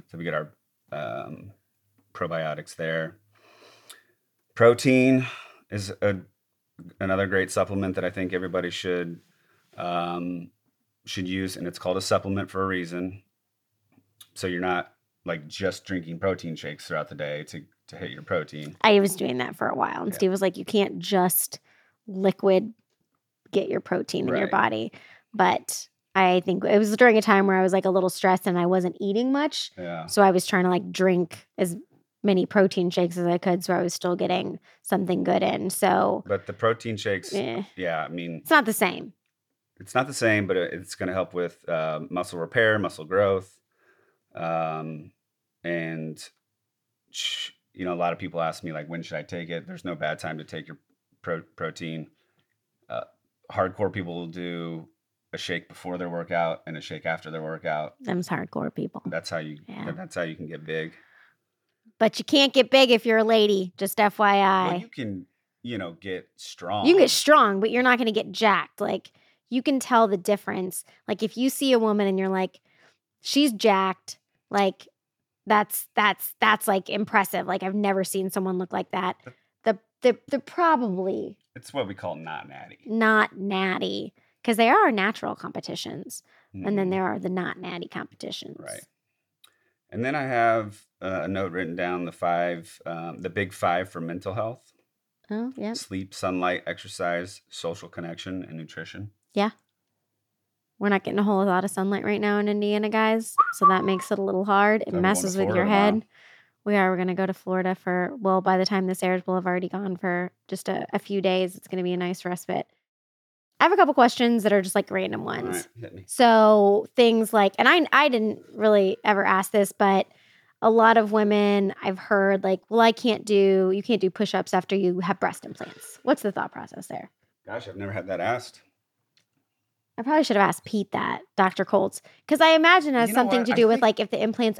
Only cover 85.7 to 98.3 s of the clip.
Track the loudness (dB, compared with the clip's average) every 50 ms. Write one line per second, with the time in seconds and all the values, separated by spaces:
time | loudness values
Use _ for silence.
85.7 | -10 -10 -10 -10 -12 -12 -14 -14 -18 -18 -20 _ _ _ _ _ -14 -8 -6 -4
86.7 | -2 -2 -2 -2 -2 -2 -2 -2 -4 -4 -6 -4 -4 -4 -4 -6 -8 -10 -12 -12
87.7 | -10 -10 -12 -10 -10 -12 -12 -12 _ -16 -14 -12 -12 -12 -14 -16 -18 -16 -16 -16
88.7 | -16 -16 -18 _ _ _ _ _ _ _ _ _ _ _ _ _ _ _ _ _
89.7 | _ _ _ _ -8 -6 -4 -4 -4 -4 -4 -2 0 2 2 4 2 2 -2 -6
90.7 | -10 -16 _ _ _ _ -8 -6 -4 -4 -4 -4 -4 -4 -4 -4 -4 -6 -6 -6
91.7 | -4 -4 -4 -4 -4 -4 -6 -8 -6 -4 -2 0 0 0 0 -2 -4 -6 -10 -16
92.7 | -20 -14 -12 -10 -10 -8 -10 -12 -10 -10 -10 -8 -4 -4 -6 -6 -4 -2 -2 0
93.7 | 0 0 -4 -6 -8 -10 -8 -8 -8 -8 -8 -8 -6 -6 -6 -8 -8 -12 _ _
94.7 | _ _ _ _ _ _ _ _ _ _ _ -10 -8 -8 -8 -8 -10 -10 -10 -8
95.7 | -8 -10 -10 -10 -10 -10 -10 -10 -10 -8 -6 -4 -2 -2 -2 -2 -2 -4 -6 -10
96.7 | -10 -10 -14 -16 -8 -6 -4 -2 -2 -4 -6 -10 -14 -20 _ _ -14 -10 -8 -8
97.7 | -8 -8 -12 -16 -14 -12 -12 -10 -12 -12 -10 -10